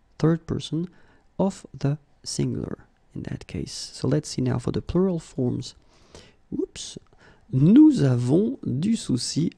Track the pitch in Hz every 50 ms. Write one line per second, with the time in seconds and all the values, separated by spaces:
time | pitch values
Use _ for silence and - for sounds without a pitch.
0 | _ _ _ - - 160 165 165 - - - - - - 147 160 175 - - -
1 | - _ _ _ _ _ _ - 185 196 - - - - - 131 - 139 147 -
2 | _ _ _ _ - - - - 143 127 - - - - - - - _ _ _
3 | _ _ - - - - - - - - - - - - - - - - - -
4 | - 123 143 151 - - - - 127 127 123 123 - - - 214 - - - 170
5 | 190 196 175 165 - - - - 127 120 117 127 123 - - _ _ _ _ _
6 | _ _ - - - - _ _ _ - - - 381 - - - - - - -
7 | _ _ _ _ - - - _ _ - - 127 143 175 226 294 311 311 269 165
8 | 143 131 123 120 123 123 147 185 214 254 277 - - - 123 135 170 220 233 -
9 | - - 131 123 - - - 143 165 - -